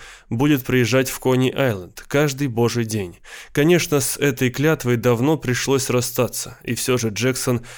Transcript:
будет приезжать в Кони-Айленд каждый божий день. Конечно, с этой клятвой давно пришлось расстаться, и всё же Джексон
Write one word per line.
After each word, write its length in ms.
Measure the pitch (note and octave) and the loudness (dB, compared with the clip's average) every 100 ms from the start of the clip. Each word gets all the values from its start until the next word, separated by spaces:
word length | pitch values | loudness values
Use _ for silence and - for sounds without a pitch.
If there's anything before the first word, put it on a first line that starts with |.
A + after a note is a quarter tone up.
| - - - | -14 -18 -8
будет 340 | A#2 D3 C#3+ | 0 2 2
приезжать 460 | B2+ C3 A2+ C3 C3 | 2 2 4 2 0
в 80 | - | -2
Кони-Айленд 880 | C3 B2+ B2+ - C3+ G2+ F2 - - | 0 2 2 2 0 -2 -8 -16 -2
каждый 400 | C#3+ D3+ C3+ C#3+ | 0 0 0 -2
божий 380 | A2+ A#2 A#2+ A2+ | 0 0 0 -2
день. 320 | A2 F2+ - - - - | -4 -6 -10 -20 -20 -6
Конечно, 480 | - D3+ F3 - D3 | 2 4 4 2 0
с 160 | - - | 0 -2
этой 320 | C#3+ A#2+ B2+ | -2 0 -2
клятвой 480 | B2+ D3+ D#3 A#2+ A#2+ | 2 0 0 0 2
давно 400 | B2 A#2 C3+ D#3+ | 2 2 2 0
пришлось 540 | B2+ A#2+ - C3+ B2+ | 0 -2 2 0 2
расстаться, 640 | B2 A#2+ - A2+ - - - | 0 -2 -2 -2 -2 -10 -12
и 100 | - | -8
всё 220 | A#2 - B2 | -4 0 0
же 140 | A2+ | -2
Джексон 500 | G2 B2 B2+ - A#2+ A#2+ | -2 -2 0 -2 -2 -4